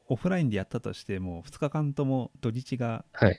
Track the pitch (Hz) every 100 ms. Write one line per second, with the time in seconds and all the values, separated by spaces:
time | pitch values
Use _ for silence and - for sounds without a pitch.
0 | - 123 180 185 143 101 95 117 107 101
1 | - 98 90 85 - - 147 156 151 143
2 | 139 131 117 - 120 113 - 127 120 113
3 | - - 107